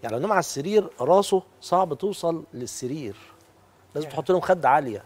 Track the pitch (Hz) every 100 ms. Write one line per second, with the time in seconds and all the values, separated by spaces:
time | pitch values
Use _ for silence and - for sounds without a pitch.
0 | 117 113 180 196 160 139 151 214 190 -
1 | 131 185 202 190 - _ - 180 185 143
2 | 196 196 170 165 - - 120 - 127 151
3 | 123 101 - - _ _ _ _ _ 156
4 | 151 139 151 185 165 180 135 143 139 101